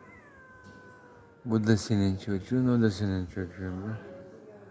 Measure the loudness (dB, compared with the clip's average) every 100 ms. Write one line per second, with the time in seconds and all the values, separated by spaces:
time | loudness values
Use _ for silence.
0 | -20 -20 -20 -20 -20 -20 -20 -20 -20 -20
1 | -20 -20 -20 -12 0 2 4 4 4 2
2 | 2 0 -2 -4 0 0 2 4 4 2
3 | -2 -2 -4 -6 -8 -8 -8 -6 -8 -10
4 | -12 -16 -18 -20 -20 -20 -20